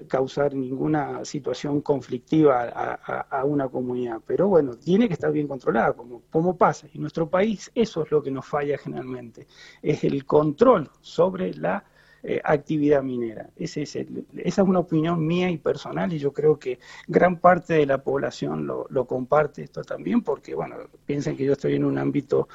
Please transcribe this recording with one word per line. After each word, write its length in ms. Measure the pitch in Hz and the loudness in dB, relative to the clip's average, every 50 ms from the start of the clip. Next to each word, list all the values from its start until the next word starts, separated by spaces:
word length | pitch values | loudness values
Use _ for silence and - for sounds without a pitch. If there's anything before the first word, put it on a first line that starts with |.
| - - | -6 -2
causar 460 | - 131 135 131 - 143 143 143 135 | -2 0 0 0 0 0 0 0 0
ninguna 720 | 135 127 127 135 135 147 156 156 151 139 131 127 127 127 | -2 -4 -4 -4 -2 -2 0 0 0 -2 -4 -6 -8 -8
situación 560 | - - 143 131 - 127 - - 147 143 147 | -8 -8 -6 -6 -6 -6 -4 -4 -2 -2 -2
conflictiva 800 | - - 143 131 - - 127 120 - - 160 156 151 143 127 120 120 | 0 0 -2 -2 -4 -6 -10 -10 -4 0 4 6 6 6 6 4 0
a, 360 | 113 - - 123 123 120 - - | -4 -4 -6 -4 -4 -6 -8 -8
a, 160 | - 127 131 131 - 139 139 | -6 -6 -6 -6 -4 -4 -2
a 40 | 139 | -2
una 240 | 147 147 143 135 127 | -2 -2 -2 -2 -4
comunidad. 520 | - 131 127 123 123 123 123 120 117 113 - | -4 -6 -4 -4 -4 -4 -4 -6 -6 -8 -6
Pero 220 | - 123 139 175 208 | -4 0 0 2 4
bueno, 280 | 190 160 143 127 117 | 4 4 4 2 -4
tiene 300 | 113 - 160 185 202 247 | -6 0 2 2 4 4
que 80 | 214 165 | 2 0
estar 180 | - - 156 | -2 -2 -2
bien 160 | 151 151 147 139 | -2 -2 -2 -4
controlada, 440 | 139 127 - - 185 226 196 147 - | -6 -4 -2 0 0 2 2 0 -2
como, 280 | - - 123 123 113 _ _ | -4 -8 -18 -18 -18 _ _
como 260 | - 160 165 185 170 | -2 0 0 0 2
pasa. 300 | - 214 170 143 - - - | 4 4 2 2 0 -8 -16
Y 40 | - | -12
en 60 | 147 | -10
nuestro 260 | 151 151 - 160 165 160 | -10 -6 -4 -4 -2 0
país 420 | - 185 202 226 208 - - - - | 0 0 0 0 -2 -6 -10 -6 -2
eso 280 | 247 220 - - 165 | -2 -2 -2 -2 -4
es 80 | 151 - | -2 0
lo 120 | 151 151 | 0 0
que 80 | 135 135 | 0 -2
nos 160 | 135 131 - | -6 -8 -6
falla 300 | - - 147 143 143 139 131 | -6 -6 -4 -2 -2 -4 -4
generalmente, 680 | - 165 - 117 127 127 127 123 120 117 - 127 123 _ _ - - - - _ | -6 -8 -10 -8 -8 -10 -10 -12 -12 -16 -18 -20 -20 _ _ -20 -20 -20 -18 _
es 220 | - 151 147 - - | -2 -2 0 0 0
el 200 | 156 143 139 - | 0 0 -2 0
control 640 | - 147 151 151 156 143 - 240 262 233 175 135 - _ _ | 2 4 4 4 2 2 4 6 6 6 6 2 -4 _ _
sobre 540 | - - - - 170 190 185 180 185 180 - | -20 -4 0 2 2 2 0 -2 -6 -6 -6
la... 300 | - 156 170 196 196 - _ _ _ _ _ _ _ - | -4 -4 -4 -4 -4 -8 _ _ _ _ _ _ _ -8
Eh, 160 | - - - - | -6 -6 -2 0
actividad 580 | - 156 143 - - 160 151 143 147 147 139 | 0 0 0 0 -2 -2 0 2 4 4 4
minera. 480 | 135 131 127 120 120 113 107 113 - - _ | 2 0 -4 -4 -4 -6 -8 -10 -16 -14 _
Ese 260 | - 175 160 - 151 | -10 -10 -8 -6 -8
es 140 | 143 - - | -8 -6 -8
el, 280 | 131 131 131 127 127 - - - | -8 -8 -8 -10 -12 -12 -12 -12
esa 260 | - - 180 - 208 | -8 -6 0 2 4
es 60 | 190 185 | 4 4
una 100 | 185 180 | 4 2
opinión 480 | 170 - 160 156 156 170 175 170 156 | 2 2 0 0 2 0 0 0 0
mía 240 | 156 175 180 185 185 | 0 0 0 0 0
y 80 | 170 139 | -2 -2
personal, 540 | - - - 147 - - 143 160 185 196 | -2 -2 -2 -4 -6 -8 -6 -4 -4 -4
y 80 | 170 147 | -2 -2
yo 120 | 143 143 | -4 -4
creo 240 | - - 147 156 147 | -2 2 2 2 2
que 220 | - - 127 123 - - - - - - - | 2 -2 -8 -8 -8 -10 -20 -20 -14 -2 0
gran 320 | 160 - 170 180 180 165 | 4 4 4 4 4 6
parte 340 | - 180 180 175 - - 165 | 6 6 6 6 2 2 2
de 100 | 156 147 | 4 4
la 140 | 139 135 135 | 4 2 0
población 640 | - 139 131 139 139 127 - - 143 147 156 156 151 | 0 -2 -2 -2 -2 -4 -4 -4 -6 -4 -4 -4 -4
lo, 220 | 139 131 127 127 - | -4 -6 -6 -6 -4
lo 160 | 147 131 123 | -2 -2 -2
comparte 580 | - 131 127 127 - 147 151 147 143 - 156 151 | -2 -4 -4 -2 2 2 2 2 0 -4 -12 -14
esto 180 | - - 151 | -12 -12 -10
también, 400 | 147 - 139 139 151 170 220 240 | -10 -8 -8 -6 -2 0 0 2
porque, 320 | 190 - 139 - - - 135 | 2 0 -2 -4 -6 -8 -6
bueno, 220 | - - 123 117 117 - - - - _ | -6 -6 -6 -8 -12 -16 -16 -20 -10 _
piensen 320 | - 143 143 139 156 139 | -4 -4 -2 -2 -4 -2
que 80 | 135 135 | 0 0
yo 100 | 139 139 | 0 0
estoy 200 | - - 143 143 | 0 0 0 0
en 100 | 143 143 | 0 0
un 140 | 139 139 139 | 0 0 0
ámbito 500 | 139 139 135 143 - - 135 135 135 - | -2 -2 -2 -2 0 0 0 0 0 -2